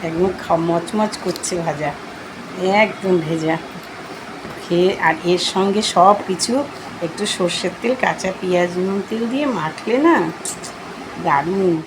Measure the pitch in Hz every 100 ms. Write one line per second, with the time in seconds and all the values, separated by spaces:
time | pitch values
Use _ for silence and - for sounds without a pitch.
0 | 165 165 190 185 - 170 170 170 170 214
1 | 214 - 185 175 - 180 165 143 147 143
2 | - - - - - - 185 202 214 185
3 | 190 180 156 160 160 165 - - - -
4 | - - - - - - - 175 180 -
5 | 170 160 170 175 - 190 196 196 214 -
6 | 185 202 - 180 - 247 285 - - -
7 | 170 - 208 - 180 - 185 180 233 254
8 | 175 160 190 185 185 180 175 180 185 196
9 | 190 220 226 262 285 208 156 - - 247
10 | 311 302 165 - - - - - - -
11 | - - 170 143 151 196 190 165